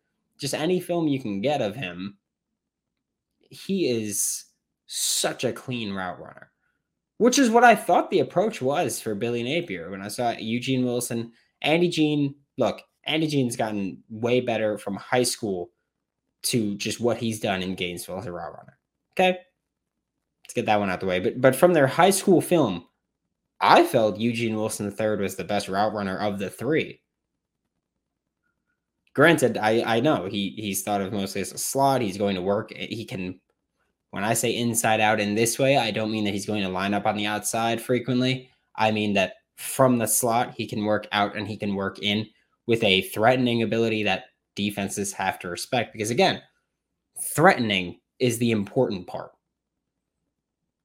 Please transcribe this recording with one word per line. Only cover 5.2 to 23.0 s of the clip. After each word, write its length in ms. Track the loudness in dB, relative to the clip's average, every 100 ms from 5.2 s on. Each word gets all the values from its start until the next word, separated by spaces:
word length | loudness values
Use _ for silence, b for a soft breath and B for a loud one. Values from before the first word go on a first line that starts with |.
| -2 -2
a 80 | -4
clean 400 | -4 -8 -6 -6
route 280 | -6 -6 -8
runner, 300 | -14 -20 -20 _ _ _ _ _ _ 0
which 200 | 2 4
is 120 | 4
what 140 | 8
I 120 | 8 8
thought 340 | 4 2 2
the 100 | 0
approach 400 | 0 0 -2 -2
was 400 | -2 0 -2 -4
for 140 | -6
Billy 280 | -4 -2 -2
Napier 480 | -2 -4 -4 -8 -10
when 120 | -10
I 60 | -8
saw 220 | -4 -2
Eugene 540 | -2 -4 -4 0 0
Wilson. 480 | 0 -2 -4 -4 -6 b b _
Andy 280 | 0 2 2
Jean, 460 | 2 2 2 0 -4 _ -2
look, 260 | -2 -2 -12 _
Andy 240 | -4 -2 0
Jean's 280 | 2 0 0
gotten 460 | -2 -2 -6 -8 _
way 320 | -6 0 2
better 380 | 2 0 -2 -2
from 180 | -6 -8
high 260 | -2 0
school 480 | 0 -2 -4 -6 -8 _ _ _ _ _ _ _
to 300 | -4 -2 -2 -4
just 220 | -6 -2
what 200 | -2 0
he's 200 | -2 -4
done 240 | -2 -2
in 140 | -4 -4
Gainesville 420 | -6 -8 -10 -10
as 80 | -10
a 60 |
route 240 | -10 -12 -14
runner. 220 | -20 _ _ _ _
Okay? 260 | 0 2 0 -6 _ _ _ _ _ _ _ _ _
Let's 100 | -8
get 120 | -4 2
that 140 | 2
one 100 | 2
out 80 | -2
the 80 | -2
way. 140 | 0
But, 200 | -2 2
but 140 | 4
from 200 | 6 6
their 120 | 6 4
high 240 | 4 4
school 300 | 4 4 4
film, 460 | 4 2 2 -2 -10 _